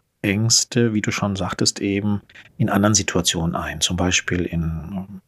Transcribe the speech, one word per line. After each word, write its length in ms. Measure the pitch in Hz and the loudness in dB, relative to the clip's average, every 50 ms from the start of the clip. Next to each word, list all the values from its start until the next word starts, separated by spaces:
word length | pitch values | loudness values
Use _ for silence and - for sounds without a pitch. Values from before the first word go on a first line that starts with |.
| - _ _ _ | -12 _ _ _
Ängste, 720 | - 104 98 107 113 113 - - - - - 120 120 117 107 | 0 0 2 2 2 2 2 2 0 0 2 2 2 2 2
wie 80 | 107 | 0
du 80 | 101 117 | 0 -2
schon 260 | - - 104 101 98 | -2 0 -2 -2 -2
sagtest 440 | 95 90 87 - - - - - - | -2 -4 -4 -2 0 0 0 0 0
eben, 420 | - 101 98 101 101 104 101 95 - - - - - - _ | 0 0 0 0 0 0 -2 -2 -4 -10 -20 -20 -20 -10 _
in 140 | - 120 - | -2 0 2
anderen 240 | - 101 101 107 107 | 4 4 4 4 4
Situationen 600 | 101 92 - - 92 87 - - 85 82 85 - | 2 0 0 -2 0 0 0 0 0 0 -2 -2
ein. 280 | - - - 80 80 | -2 -4 -6 -4 -4
Zum 140 | - - 90 | -2 -2 0
Beispiel 460 | 90 90 90 90 - - - 87 87 - | 0 0 2 0 0 0 -2 -2 -2 -2
in, 760 | - - 85 80 80 80 80 76 - 196 - 98 139 202 185 - | -2 -2 -2 -2 -2 -4 -4 -6 -8 -8 -10 -10 -12 -14 -18 -20